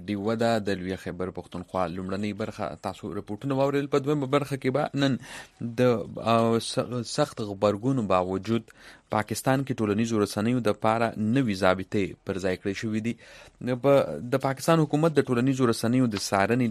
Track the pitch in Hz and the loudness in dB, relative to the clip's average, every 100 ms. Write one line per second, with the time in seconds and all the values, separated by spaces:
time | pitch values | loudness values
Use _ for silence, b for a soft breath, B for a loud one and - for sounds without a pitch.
0 | 92 101 104 113 117 113 101 90 92 92 | -4 -2 0 0 2 2 0 -2 -4 -6
1 | 90 87 92 90 - 90 - 92 85 92 | -6 -6 -8 -8 -12 -12 -6 -2 -2 -4
2 | 92 95 104 101 107 - 87 78 98 - | -6 -4 -4 -6 -8 -6 -8 -6 -8 -8
3 | 104 98 101 104 139 135 139 139 139 143 | -10 -10 -8 -8 -4 0 0 0 0 0
4 | 135 151 131 143 143 135 135 135 151 139 | 0 -2 0 0 0 -2 0 0 -2 0
5 | 139 120 B B B - 117 113 127 113 | 0 0 B B B -10 -4 2 4 2
6 | 104 110 110 117 113 117 - 131 107 123 | -2 -4 2 4 4 2 -2 -4 -4 -6
7 | 110 - 147 - 104 98 104 101 123 135 | -4 -2 -2 -4 -10 0 2 2 0 0
8 | 98 92 90 95 98 113 - B B B | 2 2 2 -2 -2 -2 -4 B B B
9 | _ 107 - 110 131 135 135 117 104 104 | _ -2 -2 -2 0 0 0 -2 0 2
10 | 117 110 101 104 113 127 107 101 110 113 | 2 2 0 0 0 2 0 0 2 2
11 | 113 - 107 135 117 95 95 92 - 107 | 0 0 0 2 0 2 2 2 0 -2
12 | 90 - - 92 95 92 101 98 113 110 | -2 -4 -6 -4 -2 -2 -4 -4 -4 -2
13 | 117 117 B B B - 123 123 139 139 | -4 -6 B B B -8 -6 0 4 4
14 | - 76 120 131 135 127 - 165 151 147 | 4 -4 -4 -2 0 0 2 4 4 2
15 | 165 143 131 120 131 131 120 113 113 127 | 4 4 2 2 2 2 2 2 2 2
16 | 123 101 - 98 98 127 117 | 2 0 0 2 2 2 2